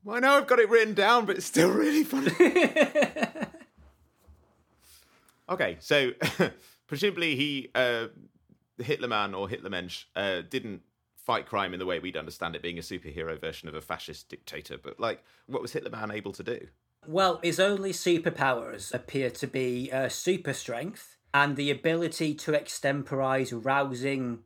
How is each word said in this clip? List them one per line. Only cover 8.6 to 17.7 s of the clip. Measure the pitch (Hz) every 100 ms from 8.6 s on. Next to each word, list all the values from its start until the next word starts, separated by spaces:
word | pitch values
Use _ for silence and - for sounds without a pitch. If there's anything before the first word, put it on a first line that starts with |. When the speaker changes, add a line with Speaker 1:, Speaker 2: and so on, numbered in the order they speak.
| _ -
Speaker 1:
Hitlerman | 120 147 123 107 101 95
or | 98
Hitlermensch, | 123 98 92 90 - - -
uh, | 98 90
didn't | 82 131 113 92 _ _ _ -
fight | - 110 -
crime | 101 95
in | 90
the | 92
way | 87
we'd | 87 80
understand | 78 - 85 82
it, |
being | 87 85
a |
superhero | 82 92 80 78 82 78
version | 82 76 82
of | 78
a |
fascist | - 90 - 78 -
dictator. | - - 76 - -
But, | - -
like, | 113 - _ _ -
what | 131
was | -
Hitlerman | - - 113 107
able | 107 101
to | 95
do? | 95 120 - _ _ _ 156
Speaker 2:
Well, | 165 190 170
his | 175 151
only | 190